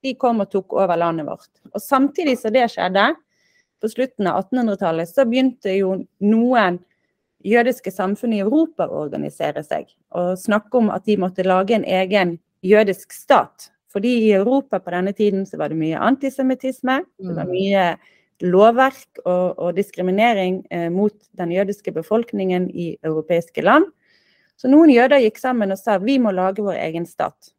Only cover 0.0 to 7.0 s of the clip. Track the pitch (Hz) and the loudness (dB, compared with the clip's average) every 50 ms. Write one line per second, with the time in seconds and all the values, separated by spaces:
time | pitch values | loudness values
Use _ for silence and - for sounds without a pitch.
0 | - 269 247 _ - 247 233 220 196 - - 196 190 _ - - 196 180 175 170 | -6 -8 -6 _ -2 0 0 0 -4 -2 -4 -6 -6 _ -2 -2 0 0 0 0
1 | 170 170 165 160 151 143 - - _ _ _ _ _ - _ 214 - - 277 262 | 0 -2 -2 -4 -6 -8 -12 -14 _ _ _ _ _ -14 _ -12 -4 -2 0 2
2 | 269 285 285 - 349 294 254 233 - 220 208 254 240 233 - - - 185 185 196 | 2 0 -2 -2 -2 -2 -2 -2 -4 -2 0 0 0 0 -2 -4 -4 -2 0 2
3 | 202 247 330 - _ _ _ _ _ _ _ _ _ _ _ _ - 220 - - | 2 2 0 -4 _ _ _ _ _ _ _ _ _ _ _ _ -10 -8 -4 -4
4 | 262 262 _ - 202 175 - - 196 _ - 254 240 220 202 - 202 170 160 160 | -6 -6 _ -4 -4 -2 -2 -2 -4 _ -2 -2 -2 -2 -2 -2 -2 -2 -2 -2
5 | 170 170 - - 269 226 233 254 262 262 247 _ _ 202 190 196 196 185 190 190 | -4 -4 0 0 0 2 2 2 0 0 -2 _ _ -2 -2 0 0 0 -2 -4
6 | - _ _ _ 196 208 220 220 233 247 254 240 208 180 175 175 _ _ _ _ | -6 _ _ _ 2 2 4 4 2 2 2 2 2 0 -2 -4 _ _ _ _